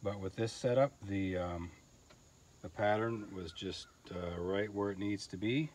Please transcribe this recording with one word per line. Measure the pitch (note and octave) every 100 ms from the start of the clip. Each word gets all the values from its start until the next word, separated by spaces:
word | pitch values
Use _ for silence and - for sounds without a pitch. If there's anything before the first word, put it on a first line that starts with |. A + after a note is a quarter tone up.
but | - G2+
with | F#2+ -
this | A2+
setup, | - B2+ B2 C#3 - G2+
the, | G2 F#2+ F#2
um, | F2 E2+ F2 - - - - - - - - -
the | -
pattern | - G#2 G#2+ A2+ A2+ G2+
was | F#2 F2
just, | - G2 E2 - - -
uh, | F2+ F2 F2
right | F2 G2 G#2+
where | G2+ G2+
it | G2
needs | G2+ G2+ -
to | F#2
be | G#2 C3 D#3